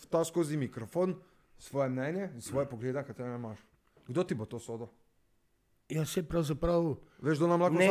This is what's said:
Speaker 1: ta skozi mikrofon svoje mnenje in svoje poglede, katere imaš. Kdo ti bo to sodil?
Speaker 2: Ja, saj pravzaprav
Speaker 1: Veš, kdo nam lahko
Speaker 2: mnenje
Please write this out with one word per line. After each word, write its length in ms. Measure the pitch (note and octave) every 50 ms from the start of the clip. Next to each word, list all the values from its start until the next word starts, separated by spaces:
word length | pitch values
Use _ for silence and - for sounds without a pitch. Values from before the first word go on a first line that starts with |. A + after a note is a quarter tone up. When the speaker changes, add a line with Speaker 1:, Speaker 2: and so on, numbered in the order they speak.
| -
Speaker 1:
ta 200 | - - E3 E3
skozi 320 | E3 - F3 E3+ C#3+ D3+
mikrofon 600 | D3+ C3 - - A#2 A2 G#2 - E3+ F#3 F#3 E3+ - - _ _ _ _ _ -
svoje 340 | - - - C3+ C#3 C3+ C3
mnenje 400 | B2+ B2+ C3 D3+ E3+ F#3+ G3+ F3+
in 120 | C#3+ A#2
svoje 240 | A2 - C3+ C#3 C#3+
poglede, 380 | C#3 B2+ A2 A#2+ B2+ B2+ C#3+ C3+
katere 320 | - A2 - B2 B2 A#2+
imaš. 220 | A#2+ A#2+ A2 G#2+ - - _ _ _ _ _ _ - _
Kdo 200 | - B2 E3 F#3
ti 120 | F3 E3+
bo 100 | A2 A2
to 100 | - A#2+
sodil? 300 | A2+ - - A#2 A2+ A#2 G#2+ - _ _ _ _ _ _ _ _ _ _ _ _ _ _ _ _ _ _ -
Speaker 2:
Ja, 120 | C#3+ D#3+
saj 220 | D3+ - - F#3 E3+
pravzaprav 720 | - E3 E3+ D#3+ C#3 D3+ C#3 - E3+ F3 E3+ E3+ D#3+ B2 - - - _
Speaker 1:
Veš, 200 | - - D3 D#3
kdo 100 | C#3+ E3+
nam 140 | E3+ F3 E3+
lahko 140 | F3 F3+ D#3+
Speaker 2:
mnenje 140 | E3+ F#3 F#3+